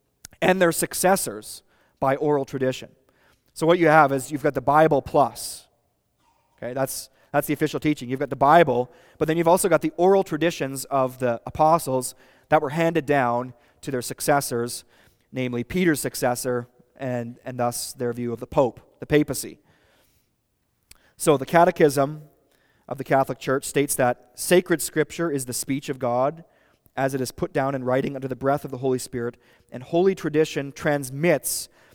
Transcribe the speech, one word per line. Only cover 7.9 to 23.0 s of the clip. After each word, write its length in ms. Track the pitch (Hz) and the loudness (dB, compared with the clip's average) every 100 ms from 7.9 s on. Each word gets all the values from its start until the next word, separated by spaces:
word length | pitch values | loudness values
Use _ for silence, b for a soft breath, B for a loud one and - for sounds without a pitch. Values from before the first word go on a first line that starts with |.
| 151 120 | -2 -4
You've 120 | 131 | -6
got 100 | 143 | -6
the 60 | 131 | 2
Bible, 540 | 139 165 156 120 123 b b b | 6 6 6 2 -2 b b b
but 100 | 156 | -2
then 80 | 165 | 2
you've 120 | 165 | 4
also 200 | 185 196 | 4 4
got 140 | 160 | 2
the 100 | 156 - | 0 0
oral 280 | 180 196 | 4 4
traditions 600 | 190 156 165 - 135 135 - | 2 -2 -2 -2 -6 -8 -4
of 320 | 139 131 123 | -2 -2 -2
the 220 | 123 117 - | -4 -4 -6
apostles 680 | - 156 165 139 131 123 - b b b | 0 4 4 0 -4 -4 -12 b b b
that 120 | 156 | 0
were 100 | 151 | 2
handed 360 | 151 165 165 139 | 0 0 0 0
down 480 | 143 123 120 127 - b b | 2 2 0 -4 -12 b b
to 80 | - | -8
their 120 | 127 | -6
successors, 800 | - - - 143 - 120 120 - - b b b b | -6 -4 0 0 0 -4 -6 -8 -16 b b b b
namely 320 | 131 127 120 | -8 -6 -6
Peter's 360 | 120 180 180 143 | -4 0 2 0
successor, 640 | 131 - 127 123 127 123 120 _ _ - | -2 -4 -2 -2 -2 -4 -6 _ _ -10
and, 420 | 131 123 117 123 | -6 -6 -6 -12
and 140 | 127 127 | -10 -4
thus 340 | 120 120 - | -2 -2 -8
their 180 | - 120 | -6 -6
view 200 | 117 120 | -4 -6
of 80 | 117 | -8
the 60 | - | -2
Pope, 340 | 151 127 - _ _ | 2 2 0 _ _
the 60 | - | 2
papacy. 520 | 151 147 - 101 - _ _ _ _ _ _ _ _ _ _ _ _ _ b b b | 2 2 -4 -10 -14 _ _ _ _ _ _ _ _ _ _ _ _ _ b b b
So 200 | 165 143 | 2 2
the 100 | 131 | 2
Catechism 760 | 170 175 180 156 135 139 151 151 _ _ _ _ _ - | 4 4 4 2 2 -2 -6 -18 _ _ _ _ _ -14
of 100 | |
the 60 | - | -10